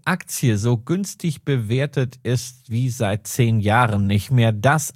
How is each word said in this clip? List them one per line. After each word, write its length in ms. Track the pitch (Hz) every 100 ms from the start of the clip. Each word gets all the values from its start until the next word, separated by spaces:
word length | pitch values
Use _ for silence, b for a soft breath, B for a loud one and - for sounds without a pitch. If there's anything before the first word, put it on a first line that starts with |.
| -
Aktie 520 | 180 - - 131 104
so 200 | 117 120
günstig 680 | 120 180 202 - 175 135
bewertet 760 | - 135 104 127 151 - 123 -
ist 480 | 113 123 - - -
wie 180 | 113 127
seit 380 | 117 104 104 -
zehn 320 | - 117 113
Jahren 480 | 104 113 120 104 98
nicht 240 | 101 -
mehr. 220 | 127 113
Das 400 | 107 131 151 -